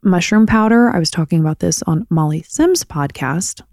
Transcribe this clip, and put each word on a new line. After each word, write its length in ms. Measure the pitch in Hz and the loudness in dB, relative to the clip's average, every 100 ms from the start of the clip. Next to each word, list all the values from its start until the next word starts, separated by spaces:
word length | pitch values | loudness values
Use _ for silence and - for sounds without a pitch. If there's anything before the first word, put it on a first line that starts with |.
mushroom 440 | 202 180 - 214 220 | 2 0 2 2 4
powder, 440 | 220 220 233 240 | 2 2 4 4
I 100 | - | 2
was 100 | 165 | -2
talking 300 | - 156 165 | -2 -2 0
about 180 | 156 156 | 0 -2
this 240 | 175 151 - | -2 -4 -2
on 180 | 160 226 | -4 -2
Molly 340 | 160 156 156 | 0 0 -4
Sims' 420 | - - 330 359 | -8 0 2 2
podcast, 760 | - 160 139 - 131 156 196 - - | -4 -6 -6 -4 -4 -4 -6 -12 -8